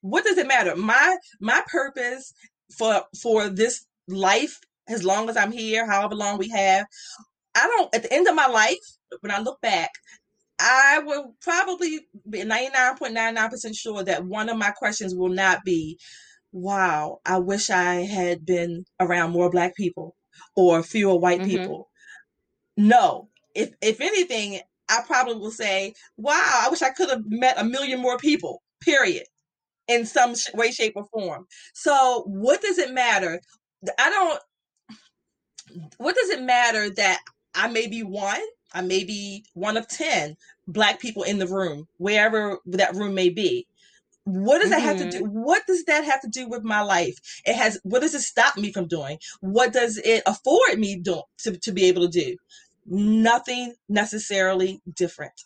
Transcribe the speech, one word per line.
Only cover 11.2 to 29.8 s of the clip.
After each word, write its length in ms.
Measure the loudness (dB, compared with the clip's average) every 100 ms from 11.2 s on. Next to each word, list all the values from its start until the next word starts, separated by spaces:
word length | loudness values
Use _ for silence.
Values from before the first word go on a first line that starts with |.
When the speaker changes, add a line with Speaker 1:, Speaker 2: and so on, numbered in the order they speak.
| -6 _
Speaker 1:
probably 600 | -2 0 0 -2 -4 -6 _ -20 -12
be 140 | -8
ninety-nine 520 | -2 -2 0 2 2 0
point 160 | -6
nine 200 | -2 -2
nine 160 | 0 -4
percent 260 | -4 -12 -10
sure 280 | -8 -6
that 200 | -2 -4
one 240 | -4 -6 -4
of 100 | -2
my 120 | -2
questions 440 | -2 -6 -4 -6 -2
will 140 | -2
not 360 | 2 2 2 0
be, 320 | -2 -4 -14 -20 -20 -20 _ _
"Wow, 680 | -10 -4 0 0 0 -4 -8 -2
I 140 | 0
wish 320 | 0 -2 0
I 240 | 2 2 0
had 500 | -2 -2 -2 -2 -2
been 400 | -2 -2 -8 -12 _
around 320 | 0 0 0
more 180 | 2 2
Black 260 | 2 0 -2
people 400 | -6 -4 -16 _ _ _ -6 4
or 280 | 6 6
fewer 320 | 2 0 2 4
white 260 | 4 2
Speaker 2:
Mm-hmm. 80 | 0
Speaker 1:
people." 400 | -2 -4 -10 -14 _ -20 -20 _ _ _ _ _ 2
No. 520 | 6 8 6 0 -10 _ _
If, 200 | -4 -4 _
if 180 | -2 0
anything, 600 | 0 0 0 -2 -4 -8 -14 _ -2
I 140 | -2 2
probably 300 | 0 0 -2
will 160 | -8
say, 420 | -6 -2 -2 -4 -10 -20 -6
"Wow, 460 | 0 2 2 2
I 60 | 2
wish 120 | 0
I 100 | -2
could 180 | 0 -2
have 140 | -2 -4
met 340 | 2 2 2
a 60 | -2
million 340 | -2 -4 -2
more 180 | -2 0
people, 440 | 0 0 -2 -12 _ _
period, 460 | 2 4 2 -2 -8 _ _ _ _ _